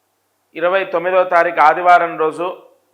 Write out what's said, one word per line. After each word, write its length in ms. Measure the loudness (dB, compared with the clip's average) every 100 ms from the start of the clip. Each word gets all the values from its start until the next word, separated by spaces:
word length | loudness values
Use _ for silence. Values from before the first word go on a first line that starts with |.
| _ _ _ _ _ -6
ఇరవై 300 | -2 -2 -4
తొమ్మిదో 380 | -6 -2 0
తారీఖు 360 | 2 0 0 2
ఆదివారం 560 | 2 4 4 4 2 -4
రోజు 460 | -4 -4 -8 -10 -18 _ _